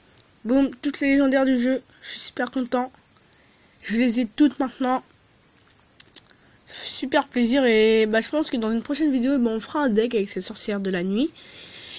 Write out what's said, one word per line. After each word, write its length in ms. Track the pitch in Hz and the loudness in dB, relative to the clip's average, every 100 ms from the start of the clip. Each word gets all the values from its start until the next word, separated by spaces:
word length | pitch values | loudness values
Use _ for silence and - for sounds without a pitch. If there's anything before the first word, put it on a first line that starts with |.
| _ _ _ _ | _ _ _ _
Boum, 300 | 214 269 269 - | 0 2 2 -2
toutes 180 | 285 277 | -6 -2
les 140 | 277 | 2
légendaires 300 | 277 277 269 | 4 4 4
du 120 | 269 254 | 2 2
jeu. 240 | 247 262 - - | 2 -2 -4 -20
Je 80 | - | -16
suis 100 | - | -12
super 300 | - - 247 | -10 -6 -6
content. 420 | 262 247 247 254 _ _ _ _ _ _ _ _ _ | -4 -4 -4 -4 _ _ _ _ _ _ _ _ _
Je 140 | - 226 | -4 0
les 240 | 247 226 | 2 0
ai 60 | 254 | -2
toutes 320 | - 294 - | 4 2 2
maintenant. 440 | 254 - 254 254 - _ _ _ _ _ _ _ _ _ - - _ _ _ _ - | -6 -2 -2 -2 -4 _ _ _ _ _ _ _ _ _ -20 -20 _ _ _ _ -20
Ça 80 | |
fait 160 | - - | -14 -10
super 360 | - 269 302 277 | -8 0 0 0
plaisir 360 | 254 233 277 | 0 2 4
et 420 | 254 220 220 220 220 | 4 4 6 4 4
bah, 140 | 220 | 0
je 80 | 226 | 0
pense 220 | 302 311 | -2 -2
que 60 | 247 | -2
dans 140 | 220 | -2
une 120 | 226 | -2
prochaine 300 | - 285 302 | -4 -2 0
vidéo, 260 | 262 247 277 | 2 2 2
bah, 120 | 240 | 2
on 100 | 220 | 0
fera 240 | - 302 | -4 -2
un 40 | 285 | 2
deck 260 | 208 240 | 2 2
avec 140 | 233 196 | 0 -2
cette 140 | 190 | -6
sorcière 380 | 185 208 - 202 | -10 -10 -6 -4
de 100 | 190 | -4
la 120 | 185 | -4
nuit. 280 | 185 208 320 - - - - - - | -2 -2 -2 -6 -20 -20 -18 -18 -18